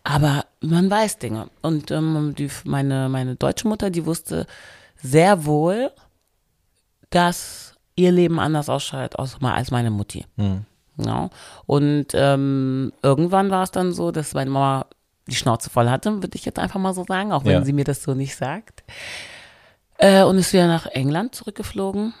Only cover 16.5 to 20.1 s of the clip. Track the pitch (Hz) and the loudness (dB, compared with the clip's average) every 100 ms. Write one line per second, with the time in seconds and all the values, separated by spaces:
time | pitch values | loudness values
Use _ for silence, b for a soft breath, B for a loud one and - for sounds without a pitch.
16.5 | - 180 196 190 185 175 185 208 185 135 | -4 -4 -2 -2 -2 -4 -4 0 0 2
17.5 | 95 139 143 143 135 - 131 139 - 127 | 2 2 0 0 -4 -4 -4 -4 -6 -6
18.5 | 180 - - - B B B B B B | -6 -10 -20 -20 B B B B B B
19.5 | B B B _ - 196 | B B B _ 4 8